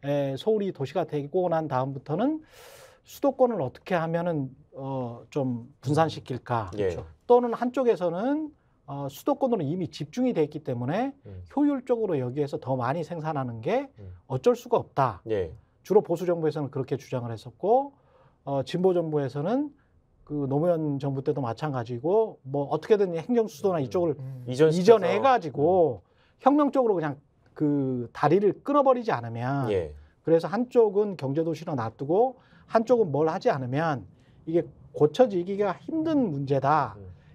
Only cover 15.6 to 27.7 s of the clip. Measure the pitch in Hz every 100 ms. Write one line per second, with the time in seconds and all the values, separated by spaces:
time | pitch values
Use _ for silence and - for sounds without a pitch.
15.6 | _ _ - 190 - 165 175 170 156 156
16.6 | 139 135 131 135 - 131 117 113 - -
17.6 | 185 240 285 _ _ _ _ _ - 139
18.6 | 131 175 185 175 165 151 139 143 160 247
19.6 | 294 - _ _ _ _ _ 147 139 139
20.6 | 170 165 156 139 139 135 135 147 123 113
21.6 | 156 131 117 123 143 208 220 - 131 139
22.6 | 139 151 - 214 196 165 160 240 214 -
23.6 | 196 175 131 185 175 143 131 131 123 127
24.6 | 160 165 180 226 175 196 254 247 165 131
25.6 | 147 185 160 107 _ _ _ _ 262 285
26.6 | 294 277 240 190 156 143 _ _ _ -
27.6 | 151